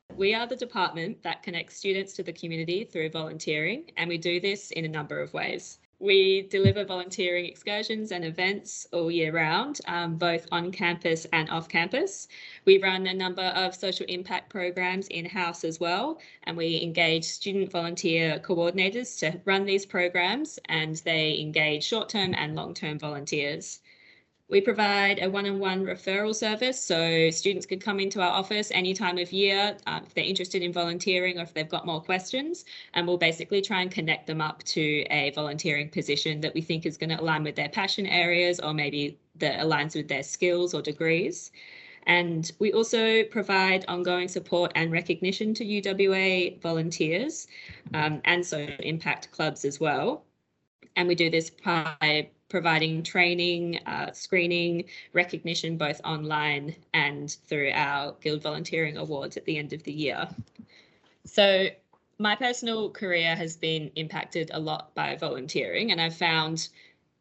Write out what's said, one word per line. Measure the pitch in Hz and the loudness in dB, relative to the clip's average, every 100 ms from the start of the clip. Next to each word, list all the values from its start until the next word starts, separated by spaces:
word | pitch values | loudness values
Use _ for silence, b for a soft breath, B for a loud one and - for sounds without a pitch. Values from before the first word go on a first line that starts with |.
| - - | -12 -2
We | 196 | 0
are | 226 240 | 2 -2
the | 247 | -6
department | 240 214 175 165 170 - | -4 0 0 -2 -6 -6
that | 170 - | -6 -6
connects | - 170 - - | -6 -8 -8 -6
students | 196 190 196 | -2 -2 -2
to | - | -8
the | 170 | -8
community | 165 170 165 165 180 | -8 -6 -4 -2 -4
through | 233 170 160 | -4 -4 -4
volunteering, | 160 156 156 - 151 160 254 339 - | -4 -8 -6 -2 0 0 -4 -6 -4
and | 170 | -2
we | 170 | -2
do | 175 175 | 0 0
this | 196 196 - | 0 -2 -6
in | - 160 | -6 -4
a | |
number | 156 151 147 | -4 -4 -6
of | 147 160 | -4 -4
ways. | 147 180 - - _ - | -4 -6 -10 -20 _ -2
We | 196 196 190 190 190 | 6 6 6 4 2
deliver | 196 196 202 | 4 6 4
volunteering | 196 185 180 202 180 175 175 | 0 -4 -6 -4 0 0 -2
excursions | - - 208 214 220 214 | -8 -6 -4 -2 -4 -4
and | 180 165 | -4 -4
events | 165 185 202 - - - | 0 0 0 -6 -12 -4
all | 175 170 | -2 0
year | 170 156 | 2 2
round, | 165 156 175 269 294 - | 2 2 2 0 -6 -4
um, | 175 170 165 | -4 -2 0
both | 175 170 - | 2 0 0
on | 175 175 | -2 -2
campus | 180 175 170 170 160 - | -2 0 0 0 0 0
and | 165 156 | 0 0
off | 165 165 | -4 -2
campus. | 170 175 262 381 - - B B B - | 0 0 0 -2 -4 -16 B B B 8
We | 196 | 8
run | 190 185 190 | 6 0 0
a | |
number | 190 185 185 | 0 -2 0
of | 185 185 185 180 | 0 0 0 -2
social | 190 185 190 | -4 -4 -4
impact | 180 185 185 - | -6 -4 -6 -6
programs | 196 180 180 180 185 190 | -4 -4 -2 -2 -2 -4
in-house | 170 170 208 170 170 | -6 -6 -2 -4 -2
as | 165 160 | -4 -2
well, | 170 185 277 330 B B - | 0 0 -2 -6 B B -8
and | 170 | -2
we | 165 165 | 0 0
engage | 170 165 165 160 165 | 0 2 4 4 0
student | - 202 196 185 | -6 -2 0 0
volunteer | 175 170 175 170 165 160 156 | -2 -2 0 2 4 2 0
coordinators | - 170 170 185 190 233 247 - | 0 2 2 2 2 0 -6 -4
to | 156 180 196 | -4 -2 2
run | 196 196 | 2 4
these | 196 - | 0 0
programs, | 180 180 180 180 247 302 - - | 0 2 2 2 0 -4 -8 -4
and | 160 156 156 170 | -2 0 -2 0
they | 160 156 151 | 2 2 0
engage | 151 156 151 151 | 0 2 2 0
short-term | - 220 - 214 185 | 0 -2 -2 -2 0
and | - 151 156 | 0 -2 -4
long-term | 160 - 160 151 | -6 -6 -6 -6
volunteers. | 151 143 143 151 143 160 - - b b b b b _ - | -6 -8 -4 -2 -2 -4 -8 -16 b b b b b _ 2
We | 202 | 4
provide | 196 208 208 202 196 202 | 4 4 4 6 4 4
a | 190 | 2
one-on-one | 196 202 196 190 185 190 | 2 0 0 0 0 -2
referral | 185 - 196 214 220 | -2 -2 0 0 0
service, | 220 214 254 262 | 0 0 0 0
so | - 170 165 165 165 | 0 2 4 6 6
students | 165 196 185 - | 4 0 0 -2
could | 190 | -4
come | 214 196 | -2 -2
into | 196 202 | 0 2
our | 180 | 2
office | 190 190 214 208 | 2 0 -2 0
any | 185 185 | 0 0
time | 190 180 180 | 0 0 0
of | 175 | -2
year, | 190 196 196 208 202 - | 2 4 4 2 -2 -6
um, | 160 - | -6 -4
if | |
they're | - 165 | -2 -2
interested | 190 180 190 | -2 -2 -2
in | 175 | -2
volunteering | 175 170 170 190 180 180 175 | 0 -2 -2 0 2 2 -2
or | |
if | 165 | -6
they've | 160 156 | -6 -4
got | 175 170 | -4 -4
more | 160 | -4
questions, | 165 185 - 262 302 349 B B B | -2 -2 -2 -4 -4 -6 B B B
and | 175 175 | -2 0
we'll | 175 | 2
basically | 165 165 - 202 | 2 0 -2 -2
try | 196 185 | 0 0
and | 185 | -2
connect | 185 156 - - | -2 -2 -2 -2
them | 156 | -2
up | 156 - | -4 -4
to | - 170 151 147 - | -4 0 2 2 0
a | 147 139 | 0 0
volunteering | 147 151 156 170 147 151 | -2 -4 -2 0 0 -2
position | 180 - 143 160 151 | -4 -2 0 0 -2
that | 151 | -2
we | 160 | -2
think | 160 165 165 | -2 -2 -2
is | 151 | -4
gonna | 160 156 | -4 -2
align | 160 156 | 0 0
with | 151 151 | 0 -4
their | 147 | -4
passion | 214 196 - 190 | -2 -2 -2 2
areas | 180 170 175 180 175 | 2 4 4 4 2
or | 151 | -2
maybe | 156 143 143 147 - _ 156 | -2 -2 -2 -4 -6 _ -2
that | 156 123 | -2 2
aligns | 160 151 151 156 | 2 2 0 -4
with | 147 | -2
their | 139 | -4
skills | 143 - 180 175 175 | -4 0 2 4 2
or | 156 | 0
degrees. | 147 151 165 165 202 359 - B B B B B - | -4 0 2 2 2 -4 -12 B B B B B 4
And | 175 175 165 160 - | 4 4 0 -2 0
we | 208 | 2
also | 220 226 233 220 226 | 4 4 4 6 4
provide | 220 226 190 190 190 190 - | 4 0 2 4 6 4 2
ongoing | 180 180 180 180 | -2 2 2 0
support | 180 175 175 175 - | -4 0 2 2 2
and | 165 | 2
recognition | 165 175 165 185 190 214 | 2 0 0 0 0 0
to | 220 | -2
U | 214 208 | -2 -2
W | 196 196 196 | 0 4 4
A | 190 190 185 180 - | 4 4 2 0 -2
volunteers, | 170 165 165 - 156 175 285 - - B B B - | -2 0 0 0 0 0 -2 -6 -12 B B B -6
um, | 156 156 151 - | -2 0 2 2
and | 175 175 | 2 0
social | 156 147 143 | -4 -6 -6
impact | - 160 151 - - | -4 -2 -2 -4 -6
clubs | - 156 147 | -4 -2 -2
as | 143 143 | -4 0
well. | 156 135 185 302 - _ _ _ _ _ - - | 0 2 0 -2 -8 _ _ _ _ _ -8 0
And | 175 | 2
we | 175 | 4
do | 165 | 4
this | 165 165 | 2 0
by | - 190 170 156 151 151 151 - _ - | -4 0 0 0 0 2 2 0 _ -6
providing | 185 165 156 160 160 | 0 2 4 2 0
training, | 165 190 175 175 175 175 170 170 - | 0 2 4 4 2 0 -2 -4 -4
uh, | 151 147 | -4 -6
screening, | - - 185 175 175 170 170 170 B B | -8 0 2 4 2 2 0 -4 B B
recognition, | 170 175 160 165 165 165 165 | 0 0 -2 -4 -4 -2 -2
both | 151 143 | -2 -2
online | - 156 151 151 151 143 147 - _ | -6 -4 -2 0 0 -2 -4 -12 _
and | 165 143 143 143 - - | 0 2 0 -8 -10 -4
through | 151 139 | -2 0
our | - 143 143 143 - | 0 0 -2 -4 -4
Guild | 156 151 | -4 -2
Volunteering | 151 151 165 160 156 151 | -4 -6 -4 -2 -2 -4
Awards | 156 143 139 - | -6 -6 -6 -6
at | - | -4
the | 156 | -4
end | 147 | -4
of | 147 | -10
the | 151 | -8
year. | 147 143 - 95 - - - b b b b b b | -4 -4 -4 -6 -10 -14 -18 b b b b b b
So | - - 202 190 190 - _ _ _ - | -2 4 6 6 2 -4 _ _ _ -2
my | 208 214 | 0 2
personal | 254 247 233 226 202 | 0 -2 -4 -2 -4
career | - 196 175 165 165 | -4 0 2 2 0
has | 165 160 | -4 -4
been | 160 160 151 156 | -2 -2 -4 -8
impacted | 156 160 - 170 156 | -6 -8 -6 -4 -4
a | 160 | -4
lot | 156 151 - - | -4 -6 -6 -4
by | 147 135 | -4 -2
volunteering, | 156 135 151 160 104 87 226 | -4 -6 -4 -4 -2 0 0
and | 170 | 0
I've | 165 165 | 0 0
found | 170 160 160 160 - b b b _ _ | 2 2 2 -2 -6 b b b _ _